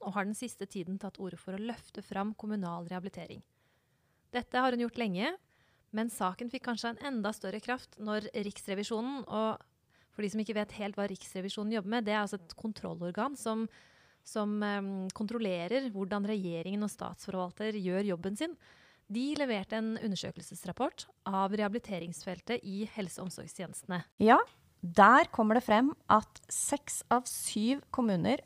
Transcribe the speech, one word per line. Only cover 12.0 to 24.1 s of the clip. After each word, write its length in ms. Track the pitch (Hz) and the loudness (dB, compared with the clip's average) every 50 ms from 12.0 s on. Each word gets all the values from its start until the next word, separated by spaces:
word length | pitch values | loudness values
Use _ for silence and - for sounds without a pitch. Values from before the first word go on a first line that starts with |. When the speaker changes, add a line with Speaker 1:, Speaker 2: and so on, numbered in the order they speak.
| 214 202 | 0 2
Speaker 1:
det 60 | 208 | 2
er 60 | 214 208 | 0 0
altså 160 | 202 - 190 | 0 -4 -8
et 160 | 170 - - | -10 -12 -12
kontrollorgan 800 | - - 220 214 - - 180 170 170 175 175 175 208 220 277 294 | -8 -6 -6 -6 -6 -6 -6 -6 -4 -6 -4 -2 -2 -2 -2 -4
som, 320 | - - 226 220 226 226 220 - - - - - - - _ _ _ - | -4 -4 -2 -2 -2 -2 -4 -8 -12 -20 -20 -20 -20 -20 _ _ _ -14
som, 320 | - - 220 208 208 208 208 | -6 -4 -2 0 0 0 0
ehm, 480 | 208 208 202 202 196 196 196 190 185 190 | 0 0 0 -2 -2 -4 -4 -4 -4 -6
kontrollerer 800 | - - 220 202 226 240 226 196 180 175 170 180 226 269 269 247 | -4 -4 -4 -2 -2 -2 0 0 0 0 0 0 0 0 0 -2
hvordan 340 | 196 190 196 185 208 208 202 | -4 -4 -4 -2 -2 0 0
regjeringen 560 | 202 220 208 185 175 170 165 165 185 196 208 | 0 0 -2 -2 -2 -4 -4 -4 -4 -2 -2
og 80 | 214 202 | -2 -4
statsforvalter 840 | - - - - 180 - - - 190 185 180 180 175 - 208 220 214 | -4 -6 -8 -8 -8 -10 -8 -6 -4 -4 -4 -4 -4 -4 -4 -4 -2
gjør 320 | 214 185 185 180 190 208 208 180 | -2 -2 0 0 2 2 0 0
jobben 200 | 165 170 190 208 - | -2 -2 -4 -2 -2
sin. 160 | 311 339 320 - - - - - - - - _ _ - | -4 -4 -6 -8 -16 -20 -20 -20 -20 -20 -20 _ _ -6
De 220 | 202 233 254 285 302 | -2 -2 0 0 0
leverte 400 | 294 285 254 226 196 196 - 220 | 0 0 0 0 -2 -2 -2 -2
en 220 | 220 220 220 220 - | -2 -2 -2 -2 -2
undersøkelsesrapport 1080 | - 220 185 - - - - 170 156 - - - - 185 170 - 254 320 - - - - - _ - | -2 -2 -2 -2 -4 -6 -8 -10 -12 -14 -14 -12 -10 -6 -2 0 -2 -2 -2 -4 -14 -16 -16 _ -6
av 260 | 202 196 190 196 190 | -2 0 2 2 2
rehabiliteringsfeltet 1120 | 208 208 208 202 202 240 - - 202 170 165 170 170 - - 190 180 175 - - 220 - - | 2 0 0 0 0 -4 -4 -6 -6 -6 -6 -8 -8 -8 -8 -8 -8 -8 -4 -4 -4 -4 -4
i 220 | 202 190 196 220 | -4 -4 -4 -4
helse- 340 | 214 - 214 196 170 - - | -4 -4 -6 -6 -6 -6 -8
og 80 | 190 185 | -8 -8
omsorgstjenestene. 760 | - - - 160 - - 180 160 - - - - 180 175 - - | -8 -10 -12 -12 -10 -10 -10 -10 -10 -10 -6 -4 -4 -4 -6 -6